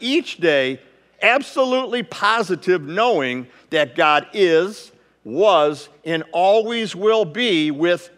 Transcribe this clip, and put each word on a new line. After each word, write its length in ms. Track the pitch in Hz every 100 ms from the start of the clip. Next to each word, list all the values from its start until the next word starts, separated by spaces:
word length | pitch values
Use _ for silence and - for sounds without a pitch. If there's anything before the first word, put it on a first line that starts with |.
each 360 | 240 294 262 -
day 440 | 165 143 131 135 - _ _ _
absolutely 840 | 202 262 - 302 262 254 247 240
positive, 760 | 190 - 202 226 180 170 180 180
knowing 680 | 143 180 240 185 131 127 123 _ _
that 260 | 202 147 -
God 320 | 156 147 -
is, 580 | 214 180 160 185 214 - _ _ _
was, 640 | 104 135 208 170 151 143 - _
and 200 | 160 165 160
always 600 | 170 190 220 214 233 214 180
will 280 | 208 220
be 480 | 180 170 240 165 151
with 380 | 143 170 170 -